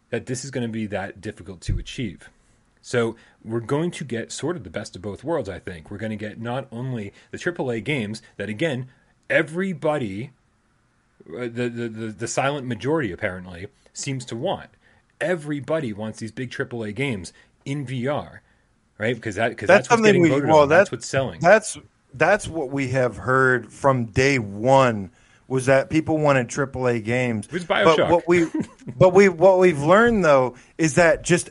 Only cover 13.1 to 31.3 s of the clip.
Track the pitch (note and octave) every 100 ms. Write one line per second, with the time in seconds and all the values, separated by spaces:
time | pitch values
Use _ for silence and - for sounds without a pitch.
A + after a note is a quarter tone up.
13.1 | E2+ G#2 F#2 F2+ E2+ G2 _ _ - -
14.1 | C3+ C3 A#2 F3 E3 C#2+ _ _ _ _
15.1 | - D3+ F3+ D3 D3 B2+ D#3+ B2 G2+ A2
16.1 | G#2+ A2 A#2 B2+ - C3+ A#2+ G#2+ G2+ C#3
17.1 | G#2 E2+ _ _ _ - C#3+ C3 C3 B2
18.1 | C#3+ E2+ - _ _ _ _ _ - G#2+
19.1 | A#2 A2+ F#2+ A#2 A2 G#2+ G3 - A#3 G#3+
20.1 | F#3 E3 C#3 C#3+ D#3 C#3+ E3 G3+ - -
21.1 | C3+ B2+ E2+ E3 G#3+ - D3 - _ _
22.1 | B2+ D#3+ G3+ - D#3+ C3 C#3 C3 C3 B2
23.1 | G2+ G#2+ C3 C3 B2+ G#2 - C#3+ C3 A2+
24.1 | - C3+ C3+ G#2 G2+ A#2+ C3+ B2+ G#2+ F#2
25.1 | _ _ _ - B2+ B2 C3+ - D#3 D#3
26.1 | D#3 D3+ C3+ A#2+ - C3+ C3 B2+ A#2+ G#2+
27.1 | B2 B2 A2 - F3 F3 - G3 D#3 D3
28.1 | E3+ E3+ F3 D#3+ - - - - B2+ F#3
29.1 | F#3 G3 E3+ F#3 F#3 F#3 C#3+ D3 G3 A#3+
30.1 | A3 E3 C#3 B2 - - - D#3+ E3+ E3+
31.1 | C#3+ -